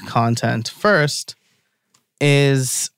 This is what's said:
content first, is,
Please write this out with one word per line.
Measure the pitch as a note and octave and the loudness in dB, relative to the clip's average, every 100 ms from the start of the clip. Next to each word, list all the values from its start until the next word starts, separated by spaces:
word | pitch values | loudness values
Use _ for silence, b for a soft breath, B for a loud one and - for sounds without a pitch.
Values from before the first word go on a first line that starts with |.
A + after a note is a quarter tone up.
| - | -4
content | A#2+ A#2 A2+ A#2 A#2+ G#2+ | -2 0 0 -2 -4 -6
first, | - G#3 F#3 D3 - - - _ _ _ _ _ _ _ - | -2 2 2 2 -4 -12 -18 _ _ _ _ _ _ _ -2
is, | C#3+ C#3+ C#3 C3+ C3 - - | 2 4 4 2 -2 -6 -8